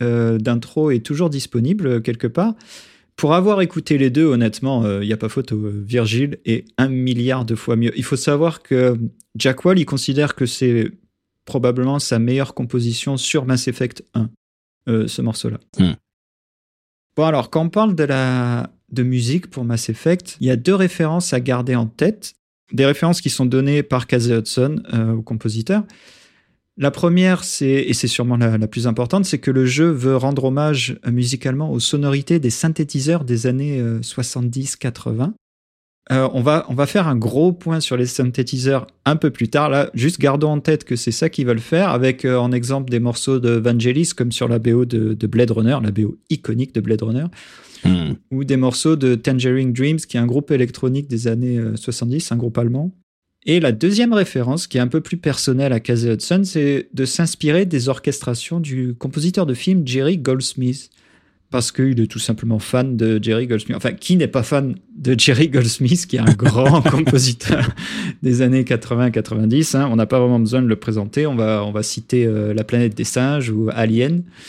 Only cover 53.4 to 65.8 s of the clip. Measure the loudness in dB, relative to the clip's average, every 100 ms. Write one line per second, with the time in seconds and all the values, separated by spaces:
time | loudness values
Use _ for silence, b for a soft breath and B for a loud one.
53.4 | 0 2 2 2 0 2 2 2 0 -2
54.4 | -2 -2 -2 -2 0 -2 -4 -4 -2 -2
55.4 | 0 0 0 0 0 0 0 -2 0 0
56.4 | 0 0 0 0 -4 -4 -2 0 -2 -2
57.4 | 0 2 2 0 0 -2 -4 -4 -4 -6
58.4 | -4 -6 -4 -4 -4 -6 -6 -2 -2 0
59.4 | 0 -2 0 0 0 0 0 0 0 0
60.4 | -2 -2 -2 -2 -10 b b b b b
61.4 | _ -4 -2 0 2 2 0 -2 -4 -2
62.4 | -2 -2 0 0 0 0 0 0 0 -2
63.4 | 0 -2 -4 -4 -4 -4 0 2 2 0
64.4 | 0 0 -2 -6 -12 -4 0 2 4 4
65.4 | 4 4 2 2